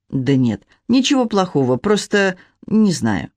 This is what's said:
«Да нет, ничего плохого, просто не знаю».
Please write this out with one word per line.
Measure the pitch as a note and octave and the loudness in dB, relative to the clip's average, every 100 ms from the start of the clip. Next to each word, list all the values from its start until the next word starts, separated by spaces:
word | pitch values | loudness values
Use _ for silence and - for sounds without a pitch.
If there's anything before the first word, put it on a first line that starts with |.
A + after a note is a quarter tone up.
| _ | _
«Да | C3+ B2+ C3+ | -6 0 2
нет, | A#2+ G#2 _ _ - | 2 -2 _ _ 0
ничего | B3+ - C#4 A#3+ | 0 2 0 0
плохого, | G3+ F#3 D3 B2+ B2+ | 0 0 -2 0 -2
просто | G#3 G#3 - G#3 G3 F#3 _ _ - | 0 -2 0 0 0 -4 _ _ -4
не | G#3+ G#3 | 0 2
знаю». | C#3 A#2 F#2 - | 0 -2 -4 -6